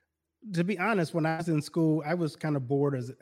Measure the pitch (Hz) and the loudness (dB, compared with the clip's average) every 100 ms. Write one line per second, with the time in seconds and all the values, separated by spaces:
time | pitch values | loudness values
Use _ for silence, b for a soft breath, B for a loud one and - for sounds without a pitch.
0 | _ _ _ _ 214 170 175 180 196 208 | _ _ _ _ -8 -2 0 0 0 2
1 | 160 170 156 160 170 151 - 170 160 156 | 0 0 0 0 0 0 0 2 2 2
2 | 151 175 156 - 156 143 123 139 143 135 | 0 -2 -2 -2 -2 -2 0 2 2 0
3 | 123 - | -6 -10